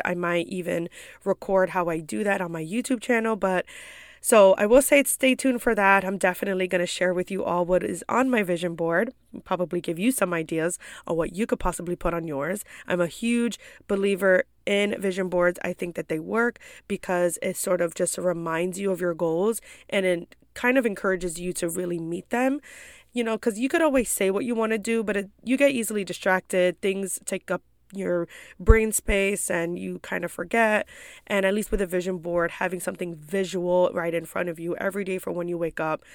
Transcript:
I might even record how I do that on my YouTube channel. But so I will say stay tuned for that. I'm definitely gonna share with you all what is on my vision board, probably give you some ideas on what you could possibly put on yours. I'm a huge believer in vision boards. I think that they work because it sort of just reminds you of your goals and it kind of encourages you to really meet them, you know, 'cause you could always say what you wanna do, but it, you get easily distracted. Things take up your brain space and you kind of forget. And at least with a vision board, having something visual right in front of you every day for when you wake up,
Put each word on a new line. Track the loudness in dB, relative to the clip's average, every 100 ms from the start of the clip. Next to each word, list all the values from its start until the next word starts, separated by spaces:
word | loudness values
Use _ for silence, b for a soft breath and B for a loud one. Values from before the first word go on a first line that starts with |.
| 0
I |
might | 0 0 0 -2
even | -4 -2 -2 -4 B B B -2
record | -2 2 2 4
how | 2 0
I | -2
do | -4 -4
that | 0 0
on | -2
my | -6
YouTube | -4 -4 -2 -2
channel. | 0 0 2 0
But | 0 0 -2 B B B B B 4
so | 8 10
I | 8 6
will | 6
say | 8 4
stay | 4 2 2 2
tuned | 2 0
for | 0 2
that. | 6 6 4
I'm | 0
definitely | 0 0 -2 -2 0
gonna | 0 -2
share | 0 0
with | 0 -2
you | -4
all | -2 0 2
what | 2
is | 0 -6 -2
on | 0 2
my | 2
vision | 2 0 -2
board, | -2 0 0 0 -6 _ -14
probably | -6 -2 -2 -4
give | -4 -2
you | 0
some | 2 0
ideas | -2 -2 -2 -2 -4 B B -6
on | -2
what | -2 -2
you | -2
could | 0
possibly | -2 -4 -6 -4
put | -2
on | -2 -4
yours. | -4 -4 -6 -8 B B
I'm | -2
a | -2
huge | -2 -2 0 0 -4 B B -4
believer | 0 0 2 4 4 2 _ -2
in | 0 0 -2
vision | -4 -2 -2
boards. | 2 2 0
I | -4
think | -6 -6 -6
that | -6
they | -6
work | -4 -2 -2 -2 B B -10
because | -8 -2 2 2 0
it | -6 -4
sort | -2 0
of | 0 0
just | -2 0
reminds | -2 -2 -2 -2 -2 -2
you | -2
of | -2
your | -2
goals | 0 0 2 0 -2 B B B
and | 0 2
it | 0 -4 -20 _
kind | -4 2 4
of | 2
encourages | 0 -2 0 -2 -6
you | -6
to | -4 -4
really | -4 -4 -4
meet | -4 -8 -4
them, | 0 0 0 B B B B B
you | -4 -2
know, | 0
'cause | -2 -2
you | 0
could | 2
always | 4 2 0
say | 0 0
what | 0 -2
you | -2
wanna | 0 -2
do, | 0 -2
but | 0 -2
it, | -4 _
you | -2 4
get | 4
easily | 2 -2 -4 -4
distracted. | -4 0 0 2 2 2 2
Things | -2 -2 -4 -8 -6
take | -8 -4
up | -6 _ _ _ -6
your | -2 0 -2 B B B
brain | 6 6 6
space | -2 0 2 2 0 -2
and | -2 -2 -4
you | -6 -8
kind | -6 -6 -6
of |
forget. | -8 -4 2 2 2 -2 B B B -4
And | 0 2
at |
least | 0 0
with | -2
a | 0
vision | -2 -2 -4
board, | -2 0 0
having | -2 -4 -4
something | -6 -6 -8 -10
visual | -6 -2 -2 -2 2 4 4
right | 2 -2
in | -4 -4
front | -6 -6
of | -6
you | -6 -4
every | -4 -4
day | -4 -6
for | -6
when | -6 -4
you | -4
wake | -4 -4
up, | -4 -4 B